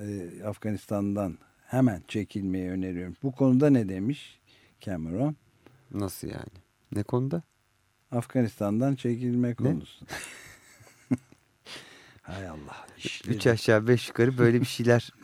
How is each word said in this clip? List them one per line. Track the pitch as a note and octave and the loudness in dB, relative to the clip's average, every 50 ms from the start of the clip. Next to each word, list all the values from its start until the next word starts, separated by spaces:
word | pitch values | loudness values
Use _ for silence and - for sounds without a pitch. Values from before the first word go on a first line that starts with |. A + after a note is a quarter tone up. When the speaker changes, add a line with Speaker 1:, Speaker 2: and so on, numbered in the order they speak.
Speaker 1:
e, | G#2 G#2 G2+ G2 F2 E2+ - - G#2 | -10 -8 -8 -8 -8 -10 -12 -10 -8
Afganistan'dan | G#2+ G2+ - - G#2+ G#2 F#2+ - - G#2+ G2+ G2+ G2+ G2+ G#2 G2+ F2+ D#2+ - _ _ _ _ _ | -8 -8 -6 -6 -6 -6 -6 -6 -4 -4 -2 -2 -2 -2 -2 -2 -4 -6 -8 _ _ _ _ _
hemen | - - B2+ C3 B2 G2+ E2+ - - | -2 2 2 4 4 2 0 -6 -6
çekilmeyi | - A2 G2 - - G#2 G2 F#2+ F#2 F#2 F#2 F2+ | -6 -4 -4 -4 -6 -4 -4 -2 -2 -2 -4 -4
öneriyorum. | F#2 F#2+ F#2+ F#2+ F2+ F2 F2+ F2+ F2 - - | -4 -4 -4 -4 -4 -6 -8 -8 -8 -8 -6
Bu | C3+ C3 | -6 -2
konuda | - C#3 C3 B2+ B2+ D3 D3 | 2 4 4 6 6 6 6
ne | C#3 B2 G#2+ F#2+ | 6 4 4 0
demiş | F#2+ F#2 G2 A#2+ D3 - - - - _ _ _ _ _ _ _ _ _ | -2 -4 -2 -4 -4 -6 -8 -18 -20 _ _ _ _ _ _ _ _ _
Cameron? | - G#2+ F#2 E2 D#2+ D#2+ E2+ G#2 C3+ D3+ D3+ - _ _ _ _ _ - _ _ _ - - | -8 -6 -6 -6 -4 -4 -4 -2 -2 -2 -4 -6 _ _ _ _ _ -20 _ _ _ -10 -6
Speaker 2:
Nasıl | G2+ G2+ F#2 - - - - | -4 -4 -4 -6 -8 -10 -10
yani? | - - A#1 - - F2 _ _ _ _ _ _ - | -10 -10 -12 -14 -16 -20 _ _ _ _ _ _ -6
Ne | G#2 G#2 | -6 -4
konuda? | - - B2 C3 C3+ E3 E3+ - _ _ _ _ _ _ _ _ _ _ _ _ _ - | -2 -2 -2 -2 -2 -4 -6 -6 _ _ _ _ _ _ _ _ _ _ _ _ _ -4
Speaker 1:
Afganistan'dan | A#2+ A2+ - - C3 A#2+ G#2 - - G#2+ G2+ G#2 A2+ B2+ C#3 C#3 | -4 -4 -2 0 0 0 0 -2 -2 -2 0 0 0 0 0 0
çekilme | B2+ - A#2+ A#2+ A#2 B2+ B2 A#2+ B2 B2 A#2+ | -2 -2 -2 -2 -2 -2 -2 0 0 0 0
Speaker 2:
Ne? | A#2 | 0
Speaker 1:
konusu. | - A#2+ C3+ - - - - - - - - | 0 0 0 0 0 -4 -10 -18 -20 -18 -14
<laughs> | - - - - - - - - - - _ _ - - - - _ _ _ - B2+ B2+ - _ _ _ _ _ _ _ _ - - - - - - - - - - _ - | -14 -12 -12 -14 -16 -18 -20 -20 -20 -20 _ _ -20 -20 -20 -20 _ _ _ -4 -4 -4 -4 _ _ _ _ _ _ _ _ -18 -16 -16 -18 -20 -20 -20 -20 -20 -20 _ -16
Hay | - F2 F#2+ F#2+ F2+ | -14 -12 -10 -10 -12
Allah, | D#2 D2+ C#2+ C2+ - - - - - - | -12 -14 -14 -16 -16 -18 -18 -20 -14 -12
işleri. | - - - - - - A2 | -10 -10 -10 -8 -6 -4 -2
Speaker 2:
Üç | G#2 - | 2 4
aşağı | C3 A#2 A2 - - A2+ G#2+ A2 A#2 | 4 4 4 6 6 6 6 6 4
beş | B2 A2+ - - | 4 2 2 0
yukarı | - - A#2 C3 C3 B2 | 0 2 4 4 4 6
böyle | A#2+ A#2 A#2 B2 | 6 6 6 6
bir | B2 | 2
şeyler, | - - - A#2 A#2 A#2+ A#2 - - - _ | 0 -2 0 4 4 6 4 4 0 -10 _